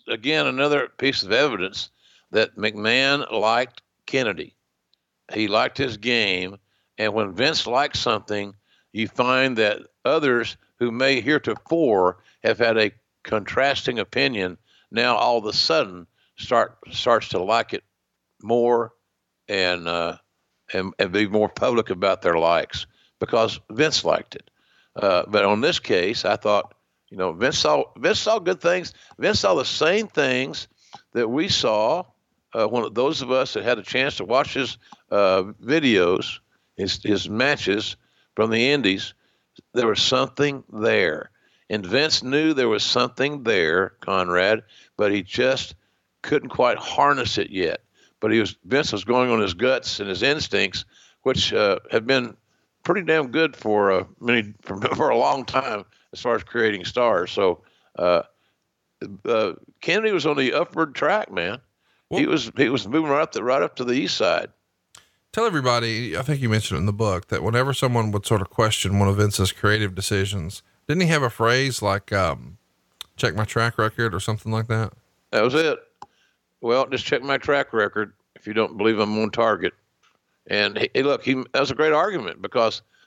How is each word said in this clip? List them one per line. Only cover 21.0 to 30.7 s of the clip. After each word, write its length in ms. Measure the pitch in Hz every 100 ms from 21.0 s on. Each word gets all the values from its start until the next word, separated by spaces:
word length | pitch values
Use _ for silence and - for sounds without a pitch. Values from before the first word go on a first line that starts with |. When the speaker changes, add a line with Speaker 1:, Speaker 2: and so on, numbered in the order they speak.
| 98
Speaker 1:
be 140 | 98 104
more 240 | 107 104
public 400 | - 123 120 -
about 320 | 87 98 95
their 160 | 90 85
likes 480 | 82 82 - - - _ _ -
because 420 | - 117 113 - -
Vince 340 | 107 156 139 85
liked 300 | 82 - -
it. 160 | - _ _ _ _ -
Uh, 280 | 101 90 -
but 160 | 107
on 180 | 98 104
this 180 | 147 165
case, 440 | - 98 92 117
I 120 | 92 110
thought, 400 | 107 104 - _ _ _ _
you 80 | 95
know, 140 | 92
Vince 260 | 82 127 151
saw, 280 | 156 147 127 -
Vince 220 | 135 -
saw 180 | 214 220
good 240 | 175 185
things. 320 | 170 185 - - - -
Vince 220 | 156 214
saw 160 | 196 165
the 100 | 127
same 420 | - 156 208 240
things 600 | - 139 127 139 156 -